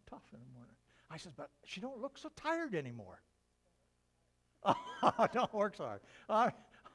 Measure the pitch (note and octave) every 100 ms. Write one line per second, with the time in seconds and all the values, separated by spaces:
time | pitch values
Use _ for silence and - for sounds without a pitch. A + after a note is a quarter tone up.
0 | - A#3 - A2+ B2+ B2 A#2+ A2+ _ _
1 | - D#3+ F3+ C#3+ C#3+ _ - F#3+ A#3+ B3+
2 | C4+ - D#4 - D4+ E4 D#4+ F3 C3 A#2
3 | F#2 - _ _ _ _ _ _ _ _
4 | _ _ _ _ _ _ - - - -
5 | - - G#3+ A#3 G#3 G#3+ G3+ - C3+ G2+
6 | - - - G#3+ A#3 - - - -